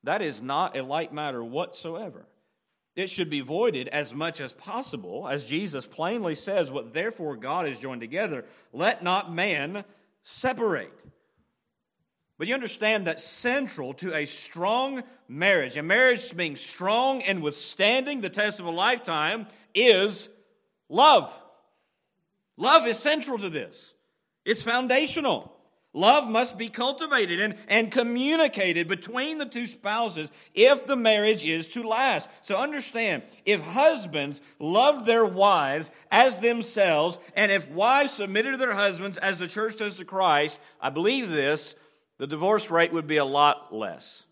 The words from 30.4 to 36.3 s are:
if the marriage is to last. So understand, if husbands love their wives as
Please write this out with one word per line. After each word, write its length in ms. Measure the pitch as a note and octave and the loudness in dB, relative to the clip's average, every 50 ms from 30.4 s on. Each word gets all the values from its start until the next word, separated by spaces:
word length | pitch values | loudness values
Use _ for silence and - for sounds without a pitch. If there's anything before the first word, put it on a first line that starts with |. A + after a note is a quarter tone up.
| - _ _ | -20 _ _
if 320 | F#3+ G#3+ B3+ C#4+ C#4 C#4 | 8 8 8 8 6 2
the 80 | B3+ C#4 | -4 -2
marriage 500 | B3 A#3 A3 A3 G#3 G#3 G#3+ A3 F3+ D3 | 2 4 4 4 4 4 2 2 2 0
is 220 | D#3 D#3+ E3 D#3+ | -2 -2 -2 -4
to 160 | D#3+ - A#3+ | -6 -8 -8
last. 480 | A#3 A3 A3 A#3 C4 C4+ G#3+ D3+ - - - - | -4 -2 0 0 2 2 0 -2 -4 -8 -20 -20
So 140 | _ - G#3 | _ -6 -2
understand, 680 | F#3+ B3+ D4 D4+ C#4+ A#3+ - - A#3 A#3 G#3 E3+ C3 - - - - _ | -2 -2 -2 -4 -8 -8 -6 -4 -4 -2 -2 -2 -4 -6 -12 -20 -6 _
if 160 | F#3+ G#3 F#3 | 0 0 0
husbands 840 | D#3 D#3+ F3 B3 D4 D#4 D#4+ C4 G3 F3 D3 D3+ C#3 C#3+ C#3+ - - - _ _ | 0 -4 0 4 6 6 4 4 -6 -6 -4 -4 -4 -4 -8 -12 -16 -20 _ _
love 460 | D3 D#3 F3 G#3+ C4 D4 D4 C4+ A3+ | -4 2 4 6 6 6 4 2 2
their 200 | A3+ A3+ A3+ A3+ | 2 4 4 4
wives 640 | G3+ F3+ F#3 G3 G3+ G3 E3 C#3+ C3+ C#3 D#3 D#3+ - - - - _ | 2 4 4 6 6 6 4 4 2 -2 -4 -4 -8 -14 -20 -6 _
as 260 | - G#3 B3 C4 | 6 6 6 6